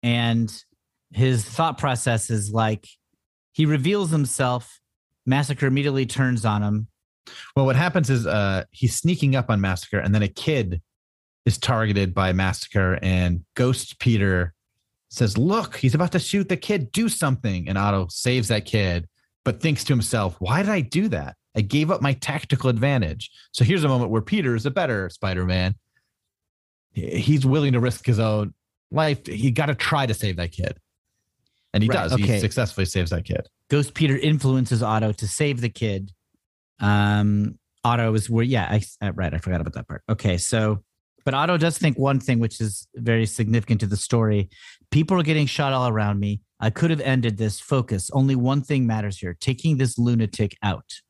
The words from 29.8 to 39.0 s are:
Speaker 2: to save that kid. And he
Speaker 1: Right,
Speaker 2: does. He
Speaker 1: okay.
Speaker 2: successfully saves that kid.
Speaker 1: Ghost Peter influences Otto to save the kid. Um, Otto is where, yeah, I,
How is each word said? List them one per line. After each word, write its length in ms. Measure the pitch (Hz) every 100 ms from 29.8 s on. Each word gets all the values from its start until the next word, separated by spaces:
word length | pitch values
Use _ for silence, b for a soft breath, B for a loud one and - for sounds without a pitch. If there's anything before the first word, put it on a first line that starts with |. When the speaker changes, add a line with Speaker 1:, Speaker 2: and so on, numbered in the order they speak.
| - 151 131
Speaker 2:
to 80 |
save 220 | 107 107 87
that 140 | 85
kid. 260 | - 92 - _ _ _ _ _ _ _ _ _
And 80 | 101
he 80 | 110
Speaker 1:
Right, 180 | 107 85
Speaker 2:
does. 60 |
He 100 | 127
Speaker 1:
okay. 160 | 101 107
Speaker 2:
successfully 460 | 98 - 110 - 92
saves 240 | 95 85
that 160 | 82 -
kid. 220 | - - _ _
Speaker 1:
Ghost 240 | 143 143
Peter 240 | - 156 135
influences 680 | 151 151 135 131 123 120
Otto 300 | 110 110 110
to 160 | 104 104
save 320 | - 147 127
the 80 | 117
kid. 420 | - 110 98 98 - _ _ _ _ _ _
Um, 800 | 101 104 104 104 104 104 104 - _ _
Otto 300 | 117 120 113
is 160 | 110 104
where, 140 | 113
yeah, 220 | 120 127 90
I, 360 | 107 - -